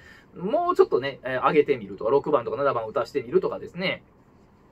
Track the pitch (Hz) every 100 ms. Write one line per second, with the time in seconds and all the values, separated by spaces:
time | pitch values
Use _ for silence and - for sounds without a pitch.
0 | - - _ - 180 294 349 359 370 139
1 | 139 - 127 127 127 147 143 127 101 98
2 | 110 139 143 139 113 110 143 120 110 123
3 | 113 143 117 175 151 98 - 170 185 127
4 | _ _ _ _ _ _ _